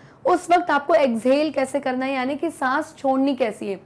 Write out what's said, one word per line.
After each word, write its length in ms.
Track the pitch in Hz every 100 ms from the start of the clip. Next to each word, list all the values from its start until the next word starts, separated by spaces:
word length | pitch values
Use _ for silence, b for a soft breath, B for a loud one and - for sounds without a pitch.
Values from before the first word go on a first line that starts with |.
| B B -
उस 240 | 349 -
वक्त 200 | 349 349
आपको 240 | 285 294
एक्सहेल 580 | 330 277 226 254 277 311
कैसे 280 | 277 262 285
करना 260 | 262 254 262
है, 80 |
यानी 220 | 269 254 294
कि 140 | 339
सांस 440 | - 262 277 311 -
छोड़नी 360 | 269 262 269
कैसी 340 | 277 240 202 214
है। 120 | 190